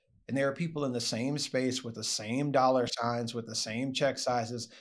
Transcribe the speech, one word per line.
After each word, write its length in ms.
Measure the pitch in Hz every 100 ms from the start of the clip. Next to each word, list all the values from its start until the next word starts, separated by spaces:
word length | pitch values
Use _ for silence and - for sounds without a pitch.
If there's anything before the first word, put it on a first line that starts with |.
| _ _ -
And 80 | 135
there 120 | 139
are 60 |
people 300 | 139 170 156
in 80 | 139
the 80 | 123
same 380 | - 113 131 147
space 460 | 147 131 131 127
with 100 | 120
the 100 | 110
same 460 | 107 - 107 123 147
dollar 340 | 131 131 131 117
signs, 460 | - 117 120 117
with 120 | 120 110
the 80 |
same 380 | 110 113 113 135
check 260 | 131 139 -
sizes 500 | - 120 113 120 - -